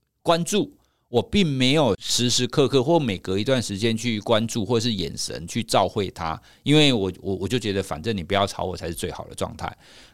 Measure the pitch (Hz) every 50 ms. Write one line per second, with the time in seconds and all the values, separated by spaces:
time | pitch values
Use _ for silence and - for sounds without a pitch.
0 | _ _ _ _ - - 170 170 170 - 202 208 - - - _ _ _ _ _
1 | _ _ - 117 - - - 208 190 151 135 131 127 127 139 160 147 117 - -
2 | - - - - 123 123 110 127 123 120 - 156 139 123 135 135 117 143 170 165
3 | 143 113 95 87 - - 95 101 107 131 131 127 104 - 101 95 113 113 113 110
4 | 110 120 113 104 - - 117 107 113 113 - 120 98 - 120 113 107 123 110 92
5 | 82 76 - - - - - 65 82 87 - 120 107 - - 117 95 90 - 110
6 | 95 - - - 85 80 82 - - - - _ - 135 147 151 151 143 127 107
7 | 98 92 85 - - 95 98 87 95 92 123 123 107 104 98 98 90 - 76 73
8 | 76 117 110 95 82 - 101 98 101 95 - - 87 92 90 - - 85 85 -
9 | - - - - - - - - 95 - - - - - - - _ - - -
10 | - -